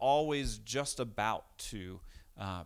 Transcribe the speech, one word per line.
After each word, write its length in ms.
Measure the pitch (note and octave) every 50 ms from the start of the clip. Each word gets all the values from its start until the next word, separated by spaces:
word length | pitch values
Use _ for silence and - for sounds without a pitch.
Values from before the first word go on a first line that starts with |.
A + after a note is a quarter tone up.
always 580 | E3 C3+ C#3+ D3+ D#3 D3+ D3 C#3+ C3+ A#2+ G#2+ G#2+
just 400 | G#2+ A2 B2 C3+ C#3+ C#3 - -
about 580 | B2+ A2+ G2 - G#2 A2 G#2+ D#2+ - - - -
to, 420 | - - - G#2 F2+ F#2 F#2 F2 - - - - - - -
uh, 280 | - G2+ G2 F#2 F2+ E2+